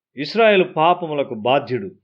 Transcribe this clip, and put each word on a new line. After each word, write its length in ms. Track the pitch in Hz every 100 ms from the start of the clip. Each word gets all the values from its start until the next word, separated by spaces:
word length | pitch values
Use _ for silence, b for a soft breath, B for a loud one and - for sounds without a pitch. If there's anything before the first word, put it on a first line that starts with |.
| _ 123
ఇస్రాయేలు 480 | 147 214 220 202
పాపములకు 680 | 175 160 160 180 165 147 135
బాధ్యుడు. 560 | 113 104 143 143 127 95 -